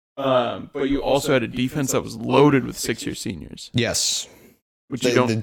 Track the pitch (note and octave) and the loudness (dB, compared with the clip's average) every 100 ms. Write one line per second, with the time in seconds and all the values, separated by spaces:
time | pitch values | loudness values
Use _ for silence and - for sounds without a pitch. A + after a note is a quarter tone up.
0 | _ - C3+ B2+ A#2 G2 - C#3 C3+ C#3+ | _ -6 0 2 0 -4 -8 -4 -2 0
1 | - C#3 C#3+ C3+ A#2 B2+ C3 D#3 C3+ C3 | 2 0 2 0 0 -2 -4 -2 -2 -2
2 | - - A#2+ C3 D3 C#3 A#2+ - - A#2 | -4 -6 2 6 6 6 0 -4 -6 -6
3 | - - A2+ E2+ - - - B2 A2+ - | -6 -8 -8 -10 -12 -16 -6 -2 0 0
4 | - - - - - _ _ _ - B2+ | -2 -2 -6 -16 -20 _ _ _ -12 -4
5 | B2 B2 B2 A2 | 2 2 2 0